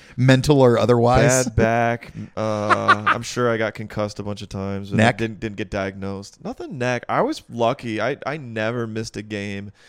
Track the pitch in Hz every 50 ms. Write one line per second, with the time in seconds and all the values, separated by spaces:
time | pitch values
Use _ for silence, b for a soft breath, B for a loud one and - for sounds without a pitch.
0 | B B B B 123 131 131 131 127 143 151 139 131 123 117 107 107 110 123 120
1 | 117 120 123 127 117 120 127 131 127 127 110 113 113 113 117 117 120 117 117 117
2 | - - - 104 107 110 - - 107 107 107 107 104 107 - - 101 - - 104
3 | 107 - - 120 120 - - 123 123 120 117 113 110 107 104 - 110 104 - -
4 | 107 104 - - 104 104 104 98 104 95 - 101 95 98 98 98 101 98 101 117
5 | 107 117 123 98 113 113 110 90 110 110 104 98 107 95 - 101 95 98 95 98
6 | 98 98 98 98 98 - - - 165 180 254 - 349 330 220 131 120 123 123 120
7 | - - 107 135 180 262 311 - - - 120 117 117 117 120 - - 120 110 107
8 | 104 123 143 139 - - 139 160 143 120 113 110 107 110 120 123 117 113 110 110
9 | 113 113 - 98 104 107 107 104 101 104 101 98 101 104 - b b